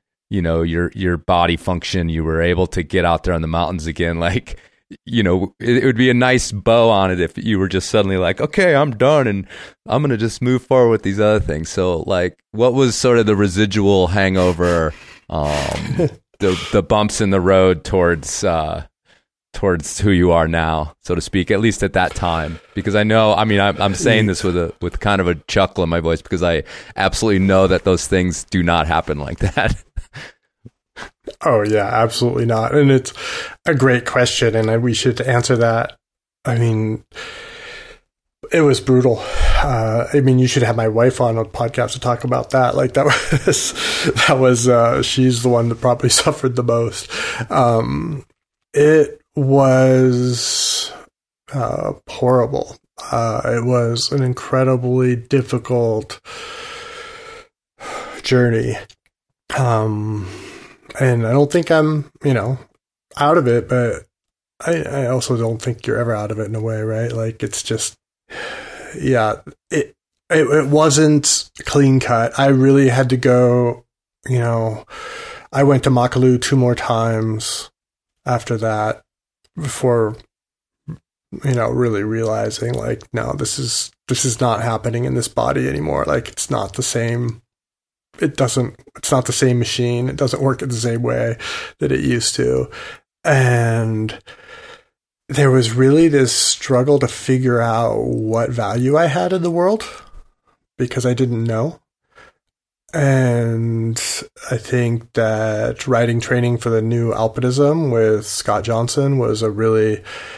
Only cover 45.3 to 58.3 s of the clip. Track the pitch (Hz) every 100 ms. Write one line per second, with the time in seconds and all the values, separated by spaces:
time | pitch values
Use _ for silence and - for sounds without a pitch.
45.3 | 120 123 120 117 113 127 120 123 - 160
46.3 | 151 131 123 120 117 117 - - - -
47.3 | - 117 - 120 113 120 143 165 143 -
48.3 | _ _ _ _ 143 151 156 151 - _
49.3 | 151 135 139 135 131 131 131 127 123 123
50.3 | 120 - - - - - - - _ _
51.3 | _ - 139 113 50 50 - - - 123
52.3 | 127 73 - - - _ - - 117 117
53.3 | 107 - 117 120 123 117 117 - 143 127
54.3 | 123 - 131 131 127 123 127 127 120 117
55.3 | 135 127 123 - 123 117 110 110 - -
56.3 | - - - - - - - - - -
57.3 | - - _ _ _ - - - - -